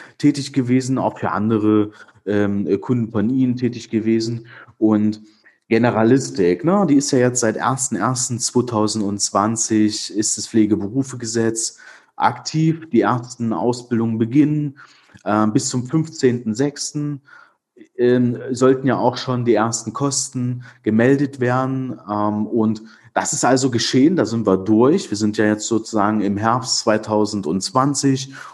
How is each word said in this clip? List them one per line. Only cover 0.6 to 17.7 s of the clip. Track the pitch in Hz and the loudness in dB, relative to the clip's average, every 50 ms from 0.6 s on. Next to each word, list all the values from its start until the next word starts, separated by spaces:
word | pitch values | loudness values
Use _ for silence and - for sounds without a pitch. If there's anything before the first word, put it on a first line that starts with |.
| 127 120 127 131 123 127 131 123 | 0 2 2 0 2 0 -2 0
auch | 92 110 - - | 0 -2 -2 -2
für | - 95 | -4 -4
andere, | - 95 104 110 117 107 104 107 107 104 104 107 - - - - _ _ _ | -2 0 0 0 0 2 4 4 4 4 2 0 -4 -14 -20 -20 _ _ _
ähm, | 92 104 101 104 101 101 101 101 76 98 98 | -2 0 0 2 0 0 -2 0 0 0 -2
Kunden | - - 127 123 113 110 | 0 -2 0 0 0 -2
von | - 107 101 113 | -2 -2 0 0
Ihnen | 131 135 131 127 120 123 | 2 2 2 0 0 0
tätig | 127 117 - 117 - - | -2 -4 -4 -6 -10 -4
gewesen. | - 110 107 110 113 113 113 117 117 117 - - - - - - - _ | -4 -2 0 2 0 0 0 -2 -6 -8 -10 -14 -20 -20 -20 -20 -6 _
Und | 113 110 107 107 104 107 107 - - - _ _ _ - _ _ _ _ | 2 2 4 4 2 0 -2 -4 -12 -20 _ _ _ -20 _ _ _ _
Generalistik, | 113 113 120 120 101 107 110 113 123 135 135 135 - - 92 87 90 87 - | 0 2 4 2 2 4 4 4 4 4 2 -2 -2 0 2 2 2 2 0
ne, | 165 185 208 202 - | 0 2 2 2 4
die | 143 | 2
ist | 139 139 - | 2 2 2
ja | - 131 | 2 2
jetzt | 123 123 123 123 | 2 2 2 0
seit | - 110 110 | -2 -2 -2
ersten | - 82 117 131 127 - - 117 | 0 -2 -2 -2 -2 -4 -6 -4
ersten | 90 95 120 131 123 - - 123 110 | -2 -2 -2 -2 -2 -4 -4 -4 -4
zweitausendzwanzig | - - - 123 120 127 120 107 107 107 104 110 101 98 101 98 - - - 101 101 110 113 110 - - 110 107 107 107 104 - - - 82 | -6 -2 0 0 0 0 0 0 0 0 0 -2 -2 -4 -2 -4 -4 -2 0 0 0 0 0 -2 -2 0 2 2 2 2 0 -4 -8 -6 -4
ist | 101 110 - - - | -4 -4 -2 -4 -6
das | - - | -8 -2
Pflegeberufegesetz | - 110 107 104 107 92 98 98 110 135 135 131 127 120 117 110 110 117 113 113 113 113 - - - - - - - - _ _ _ | 2 2 4 4 2 0 -2 -4 -4 -4 -4 -4 -8 -10 -10 -6 -4 -2 -2 -2 -2 -4 -6 -8 -10 -12 -20 -20 -20 -20 _ _ _
aktiv. | - - 110 127 - - - - 156 160 160 156 - - - | -2 -2 -2 -2 -2 -10 -6 -2 0 2 2 0 -2 -6 0
Die | - 113 | 2 2
ersten | 98 101 120 123 123 - - - 120 113 110 | 2 4 0 -2 -4 -8 -10 -6 -4 -4 -2
Ausbildungen | 78 95 120 120 120 - - 123 113 117 113 113 113 | 0 0 -2 -2 -4 -4 -4 -2 -2 -2 -2 0 -2
beginnen, | 117 113 120 151 147 151 151 151 147 147 139 - - - - _ _ _ _ - _ | -2 0 2 2 2 4 2 -2 -4 -6 -8 -12 -20 -20 -20 _ _ _ _ -12 _
äh, | 90 104 107 107 107 | 0 0 2 2 2
bis | 107 - - - | 2 0 -2 0
zum | - 127 123 | -4 -4 -4
fünfzehnten | 127 - 160 156 160 - - - 127 117 120 123 113 107 | -2 -2 -2 -2 -2 -6 0 0 0 0 0 -4 -6 -4
sechsten, | 107 139 147 143 - - - - 151 147 147 147 135 - _ - - - _ _ _ _ _ | -2 -2 -4 -4 -6 -10 -8 -6 -6 -6 -6 -8 -10 -12 _ -20 -20 -20 _ _ _ _ _